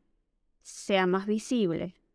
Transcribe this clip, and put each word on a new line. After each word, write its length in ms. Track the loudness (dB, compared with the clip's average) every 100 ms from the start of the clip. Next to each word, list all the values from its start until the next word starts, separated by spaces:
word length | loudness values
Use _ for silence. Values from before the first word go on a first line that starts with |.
| _ _ _ _ _ _
sea 440 | -20 -12 0 2 4
más 200 | 2 0
visible. 680 | -4 -2 0 0 -2 -6 -12 _